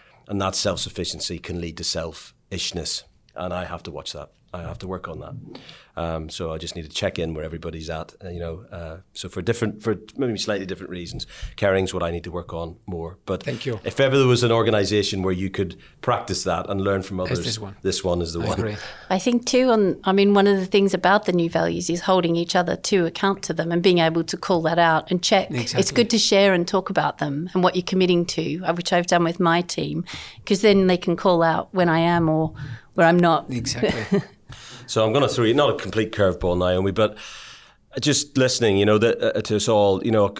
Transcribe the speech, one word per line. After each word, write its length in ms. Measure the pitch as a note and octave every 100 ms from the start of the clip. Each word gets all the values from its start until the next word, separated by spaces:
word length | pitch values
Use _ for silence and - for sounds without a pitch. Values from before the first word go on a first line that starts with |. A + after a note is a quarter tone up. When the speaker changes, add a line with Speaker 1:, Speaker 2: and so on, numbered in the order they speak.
| _ _ -
Speaker 1:
And 140 | G2+
that 140 | F#2+ F#2
self-sufficiency 840 | G#2 F2+ - - E2+ E2 - E2+
can 220 | - F2
lead 160 | E2+ -
to 80 |
selfishness. 1200 | - E2+ D#2+ - - _ - F#2 - F2+ D#2+ - - _ _ -
And 140 | F2+
I 140 | F2+ F2
have 160 | F2
to 80 | -
watch 240 | C#2+ -
that. 160 | D#2 C#2+ _ _
I 80 | F2+
have 160 | E2 E2
to 100 | F#2
work 180 | F#2 F2+
on 120 | D#2
that. 140 | D#2 D#2+ - - - - _ -
Um, 280 | E2+ D#2+ D#2
so 240 | - E2+
I 20 | D#2+
just 200 | E2 F2
need 80 |
to 40 | D#2+
check 300 | - G2 -
in 160 | E2
where 100 | D#2+
everybody's 460 | D#2 E2 E2 D#2+ D#2+
at, 240 | D#2+ D#2+ -
uh, 60 | F#2+
you 80 | F2
know, 260 | E2+ E2 -
uh, 260 | F2 E2 E2 -
so 160 | - F#2
for 140 | -
different, 400 | F2 A#2 A2 G#2
for 140 | A2+ F#2+ - -
maybe 220 | C3 G#2
slightly 260 | - G2+
different 240 | F#2+ F2+ G2
reasons, 380 | F2+ F2 - - - - -
caring's 360 | G2+ F#2+ F#2
what 100 | F2+
I 80 | E2+
need 140 | E2+
to 60 | E2+
work 240 | F2 E2+
on 220 | E2 E2 - -
more. 320 | F2 E2 F#2 -
But 160 | F#2
Speaker 2:
Thank 240 | - A#2 C3+
you. 120 | A2
Speaker 1:
if 160 | - -
ever 160 | C3+ C3+
there 100 | C3
was 160 | A#2+
an 100 | A#2+
organisation 720 | A#2 A2 G#2+ G2+ G#2 G2+ G2
where 120 | F#2+
you 160 | F#2 F#2+
could 260 | F#2+ F#2+ - - _
practice 440 | - A#2 - -
that 260 | F#2 E2+ -
and 100 | G2
learn 220 | G2 G2
from 180 | F#2+ F#2
Speaker 2:
It's 120 | F#2
Speaker 1:
others, 120 | F2+
Speaker 2:
this 140 | E2+ -
one. 180 | G2+ -
Speaker 1:
this 200 | F#2+ F#2
one 200 | F#2 F2
is 100 | E2
the 80 | E2+
Speaker 2:
I 60 | E2
Speaker 1:
one. 120 | -
Speaker 2:
agree. 180 | A2 G#2 - - -
Speaker 3:
I 80 | F#3+
think 260 | B3 A#3+
too, 240 | A#3+ B3+ B3+
on, 320 | A3 G3 D#3
I 80 | -
mean, 200 | G3 G3+
one 140 | G3+ G3
of 120 | G3
the 80 | F#3
things 280 | G3+ G3
about 320 | F#3 F#3 G3+ G3
the 60 |
new 180 | F3+ E3
values 400 | E3 E3+ E3+ F3+
is 120 | E3+
holding 320 | - F#3 E3+ E3+
each 200 | E3+ F#3
other 200 | F3 F#3
to 280 | - G3
account 380 | E3 - G3 G3
to 100 | -
them 180 | E3 E3
and 120 | E3+
being 160 | F#3 F3
able 260 | E3 E3+
to 120 | E3 F3+
call 240 | - F3+
that 160 | D#3+ E3+
out 320 | E3 D#3 -
and 120 | F#3
check. 280 | - G3 -
It's 240 | G#3 -
Speaker 2:
Exactly. 200 | - - -
Speaker 3:
good 140 | A#3+
to 80 | A3+
share 360 | - G3 G3
and 120 | F#3 F3
talk 220 | F#3+ F#3
about 300 | G3 D3+ -
them 320 | D3+ C#3+ F3
and 100 | F#3+
what 140 | F3+ F3+
you're 60 |
committing 420 | F3+ F#3 F3+ F3 F3
to, 360 | - D#3+ D#3
uh, 80 | F3
which 200 | F3 F3
I've 160 | F3+ F3+
done 160 | F3
with 140 | E3+ E3+
my 220 | F3 E3+
team, 440 | F3 - D3+ D#3 - - - - -
'cause 160 | F#3+
then 240 | G#3+ G3 F#3
they 100 | F3+
can 200 | - E3
call 260 | G3+ F3
out 260 | E3 E3 -
when 180 | F#3 F3
I 80 | E3
am 300 | E3 E3+ D#3+
or 240 | D#3 D#3+ - - A#2 -
where 120 | - E3
I'm 120 | F3
not. 320 | F3 D#3 -
Speaker 2:
Exactly. 720 | B2 A#2+ - G#3+ - G#2+ F#3+ -
Speaker 3:
<laughs> 60 | - - - - - -
Speaker 1:
So 160 | A#2
I'm 80 | A2
gonna 140 | C3 C3+
throw 180 | -
you, 80 | A2+
not 180 | C3 C#3+
a 40 |
complete 380 | C#3+ G2+ G2+ G#2+
curveball, 440 | - G2 E2+ F2+ F2+
Naomi, 340 | F2+ F#2 G2
but 260 | F#2+ G#2+ G#2+ - - - - - _ _ -
just 380 | D3 C#3 - C3+
listening, 380 | B2+ - A2+ G2
you 100 | G2+
know, 120 | G#2+
the, 380 | A#2 - G#2+ -
uh, 40 |
to 160 | - G#2+
us 100 | A2
all, 320 | A2 G2+ F#2+
you 80 | -
know, 140 | A2 G2+ G#2